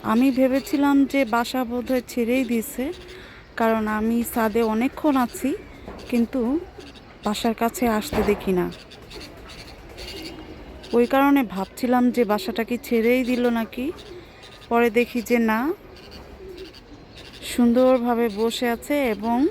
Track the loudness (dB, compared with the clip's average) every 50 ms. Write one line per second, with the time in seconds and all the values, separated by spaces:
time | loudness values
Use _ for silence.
0 | 0 2 4 4 4 4 4 4 4 4 2 0 0 0 0 2 4 4 6 4
1 | 4 4 2 0 2 2 2 0 0 0 -2 -4 -2 -2 -4 -6 -2 0 -2 -2
2 | -2 -2 -2 -2 0 2 2 0 2 0 0 -2 -2 -4 -6 -6 -6 -6 -6 -10
3 | -14 -18 -18 -18 -18 -20 -20 -20 -20 -16 -4 0 2 2 2 2 0 -2 -2 0
4 | 0 0 0 0 -2 -2 -2 0 0 2 2 2 2 2 2 0 0 -2 -2 0
5 | 0 2 4 4 0 0 -2 -4 -4 -2 -4 -4 -8 -16 -18 -18 -16 -16 -16 -16
6 | -6 -2 2 2 2 2 0 -2 0 0 0 -2 -4 -6 -16 -18 -18 -18 -20 -20
7 | -20 -20 -20 -6 -4 -4 -2 0 0 0 0 0 -2 -2 0 0 0 2 2 0
8 | -2 -2 -2 0 2 2 0 0 0 0 2 2 0 -2 -6 -12 -20 -20 -20 -20
9 | -20 -16 -16 -16 -16 -16 -18 -20 -20 -18 -18 -18 -18 -18 -20 -20 -20 -20 -16 -16
10 | -14 -14 -14 -14 -14 -14 -14 -14 -16 -16 -16 -16 -16 -16 -16 -18 -8 0 2 2
11 | 4 4 4 4 4 6 4 4 2 0 -4 -6 -6 -8 -6 -4 0 2 4 4
12 | 4 4 4 2 2 2 2 -2 -2 -4 -4 -4 -2 -2 -4 -6 -2 0 0 2
13 | 4 4 2 2 2 0 0 0 2 0 0 0 -4 -4 -6 -6 -6 -6 -8 -10
14 | -16 -16 -16 -18 -18 -20 -20 -20 -20 -20 -20 -20 -6 0 2 4 4 4 4 2
15 | 0 2 -2 -6 0 2 2 2 4 2 2 0 0 -2 -2 -4 -10 -20 -20 -20
16 | -20 -20 -20 -20 -18 -20 -20 -18 -16 -16 -16 -16 -16 -18 -18 -20 -20 -20 -20 -20
17 | -20 -20 -20 -20 -20 -20 -18 -14 -12 -6 2 4 4 6 6 6 6 6 6 4
18 | 4 0 0 2 0 0 0 0 -2 -2 0 -2 -2 -2 -2 -4 -2 -2 0 0
19 | 0 0 -2 -2 -2 -2 2 2 2 0